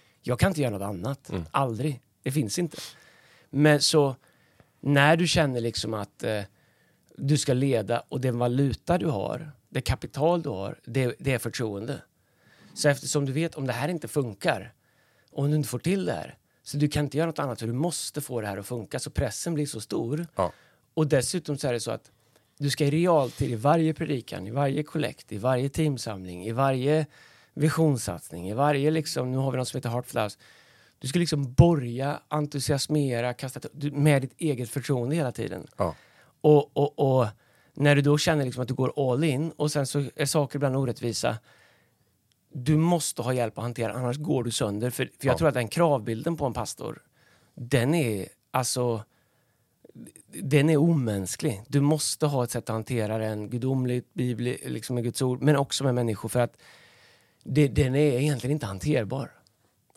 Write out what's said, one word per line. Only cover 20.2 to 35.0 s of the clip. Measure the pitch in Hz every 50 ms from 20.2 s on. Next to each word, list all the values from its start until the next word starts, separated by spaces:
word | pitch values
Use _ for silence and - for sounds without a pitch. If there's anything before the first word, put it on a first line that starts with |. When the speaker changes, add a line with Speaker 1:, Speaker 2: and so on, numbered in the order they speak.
| 170 - -
Speaker 2:
Ja. | - 92 85 - - _ _ _ _ _ _ -
Speaker 1:
Och | 156 156
dessutom | 139 - - - - - 175 - - 143
så | 131 -
är | 135 120
det | 113
så | - 120
att | 113 - - _ _ _ _ _ _ _ _ _ _
du | - 143 143
ska | 131 - 147
i | 143
realtid | 147 160 175 180 165 151 131 117 - - 143 127
i | 120
varje | 107 113 143 165 170 160 160 156
predikan, | - 165 147 147 120 - - 98 92 92
i | 104
varje | 117 139 143 139 139 151 151
kollekt, | - - 156 131 - - - - -
i | 110
varje | 101 107 131 131 123 135 139
teamsamling, | - 160 156 151 135 113 - 113 104 95 95 90 87 90 92
i | 110
varje | 113 127 135 135 135 127 127 143 151 160 147 - - - - - - - _ _ -
visionssatsning, | 143 143 160 - 160 160 151 135 113 - 101 87 82 - - 82 85 87 95
i | 107
varje | 123 143 147 147 139 139 151
liksom, | 160 160 151 - - 135 127 127
nu | 127
har | 135 135 135
vi | 127
något | 127 127
som | - -
heter | 127 - 117
Heart | 117 123 123
for | - -
the | 117 107
House. | 101 - - - - - - - _ _ _ _ _ _ _
Du | -
ska | 131 - 175
liksom | 170 - 156 143 139 120 131
borga, | - 170 170 170 143 123 120 120 127 135 143 - - -
entusiasmera, | - 151 151 147 143 - 139 127 - 143 135 - - 151 151 143 135 120 117 120 123 120
kasta | - 139 127 - 123
t-, | - - -
du, | 131 139 147
med | 135 143 143 156 143 135
ditt | 131 131 -
eget | - - 156 135 117 123 113
förtroende | - 143 - - 139 123